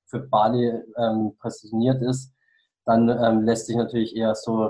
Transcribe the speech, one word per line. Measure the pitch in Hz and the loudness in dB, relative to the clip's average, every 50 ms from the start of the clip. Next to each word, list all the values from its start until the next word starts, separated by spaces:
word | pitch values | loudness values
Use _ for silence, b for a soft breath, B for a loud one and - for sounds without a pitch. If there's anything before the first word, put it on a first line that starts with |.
| _ | _
für | _ - - | _ -10 -10
Bali, | - - 110 107 107 113 123 123 120 117 117 113 - - - | -4 0 2 2 2 2 2 0 0 0 -2 -4 -8 -10 -6
ähm, | 120 117 113 110 110 107 104 - _ | -2 -2 0 0 0 -2 -2 -4 _
prädestiniert | - 117 - - - 107 113 113 117 131 131 131 | -10 -12 -12 -12 -12 -6 -2 0 2 2 2 0
ist, | 117 127 127 - - - _ _ _ _ _ _ _ _ _ _ _ | 0 -2 -2 -4 -6 -14 _ _ _ _ _ _ _ _ _ _ _
dann, | 120 117 117 117 117 | 2 4 4 4 4
ähm, | 120 117 117 113 110 110 | 2 2 2 2 2 2
lässt | 110 117 117 - - | 2 2 0 0 -2
sich | - 110 | -4 -2
natürlich | 120 113 - 120 117 107 - - | -2 -2 -2 -2 -2 -2 -2 -2
eher | 113 113 110 110 | -2 -2 -2 -2
so | - - 117 113 110 110 107 | -2 -2 -2 -2 0 0 -2